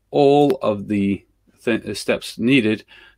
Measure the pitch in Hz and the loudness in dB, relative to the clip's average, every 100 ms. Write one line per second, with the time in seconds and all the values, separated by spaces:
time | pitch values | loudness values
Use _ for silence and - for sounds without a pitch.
0 | _ 143 143 143 143 131 110 104 98 104 | _ 2 4 4 2 0 -2 -4 -4 -2
1 | 98 92 _ _ _ _ - 110 104 104 | -2 -2 _ _ _ _ -4 -4 -4 -10
2 | - 117 - - 110 135 110 107 - - | -4 -4 -4 -4 0 2 2 -2 -8 -20
3 | - | -20